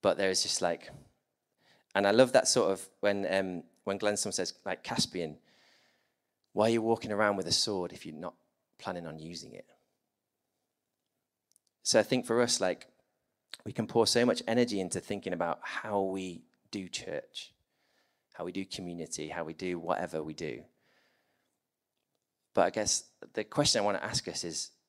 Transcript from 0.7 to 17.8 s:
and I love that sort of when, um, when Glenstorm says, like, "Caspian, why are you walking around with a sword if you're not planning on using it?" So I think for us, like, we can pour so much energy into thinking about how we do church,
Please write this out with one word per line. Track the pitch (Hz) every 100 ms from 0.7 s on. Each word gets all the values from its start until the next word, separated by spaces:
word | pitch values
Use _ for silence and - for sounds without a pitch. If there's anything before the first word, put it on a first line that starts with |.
| 85 - - - _ _ _ _ _ _ _ _
and | 98
I | 101
love | 107 123
that | 127 -
sort | 127 92
of | 95 - _
when, | 101 101 95
um, | 95 92 90 - _
when | - 98
Glenstorm | 104 104 107
says, | - 87 -
like, | 101 92
"Caspian, | - - - 90 80 73 _ _ _ _ _ _ _ _ _ _ _
why | - 110
are |
you | 117
walking | 113 113 120
around | 101 107 101
with | 85
a |
sword | 87 - 98 87
if | -
you're | 80 78
not | 85 - _ _ _ _
planning | - 87 82
on | 78
using | 80 87 -
it?" | 50 - _ _ _ _ _ _ _ _ _ _ _ _ _ _ _ _ _ _ _ _ _
So | - 113
I |
think | 104 127 -
for | 113
us, | 120 -
like, | 92 87 - _ _ _ _ _ _ -
we | -
can | 120 110
pour | 117 110
so | 120 123
much | - -
energy | 117 120 101
into | 92 92
thinking | - 101 95
about | 87 85 80
how | - - 113 101
we | 95 95 92 85 _ _ _
do | 104 92
church, | - 90 78 - - - _ _ _